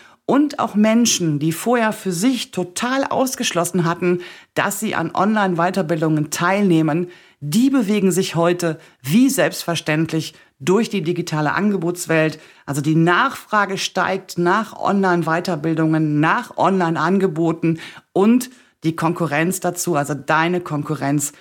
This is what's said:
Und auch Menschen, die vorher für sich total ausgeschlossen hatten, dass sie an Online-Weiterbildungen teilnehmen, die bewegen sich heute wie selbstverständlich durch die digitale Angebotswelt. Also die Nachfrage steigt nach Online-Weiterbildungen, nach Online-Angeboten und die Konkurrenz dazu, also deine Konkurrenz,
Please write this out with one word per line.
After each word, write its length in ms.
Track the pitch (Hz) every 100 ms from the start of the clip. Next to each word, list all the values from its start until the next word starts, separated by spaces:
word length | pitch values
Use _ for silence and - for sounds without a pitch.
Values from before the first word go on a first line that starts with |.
| - _
Und 360 | - 247 294 -
auch 160 | 226 196
Menschen, 640 | 214 226 233 - 170 147
die 100 | 156
vorher 420 | 160 - 247 220
für 200 | 208 190
sich 400 | 170 233 247 -
total 520 | - 180 - 240 262
ausgeschlossen 800 | 277 - 262 - 247 175 170 185
hatten, 360 | 165 170 180 175 - - -
dass 240 | - 196 202
sie 160 | 220
an 160 | - 165
Online-Weiterbildungen 1160 | - 196 214 196 170 170 190 160 165 160 156 151
teilnehmen, 800 | - 175 196 202 165 156 151 175 - - -
die 300 | 147 175 269
bewegen 420 | 269 196 208 190
sich 240 | 175 185 165
heute 420 | 170 175 170 156 - _
wie 260 | 127 196 262
selbstverständlich 1080 | 262 160 180 - 165 - 156 160 160 151 - _ -
durch 280 | 135 196 220
die 140 | 208
digitale 520 | 160 175 175 151 151
Angebotswelt. 840 | - 208 196 165 175 - 160 156 151 - - -
Also 140 | 143
die 140 | 147
Nachfrage 840 | 160 165 180 262 - - 214 196 190
steigt 600 | - - 180 190 - -
nach 400 | 175 202 214 -
Online-Weiterbildungen, 1400 | - 196 190 175 160 160 175 165 160 160 160 156 156 147
nach 360 | 160 208 233 -
Online-Angeboten 1200 | 160 190 165 123 156 196 185 151 165 165 165 165 - - _
und 360 | - 202 247 - - _ _
die 100 | 160
Konkurrenz 640 | 160 165 175 165 143 170 180
dazu, 380 | 180 175 - 156
also 180 | 143
deine 460 | 143 - 156 165 180
Konkurrenz, 720 | 175 151 143 147 139 147 - -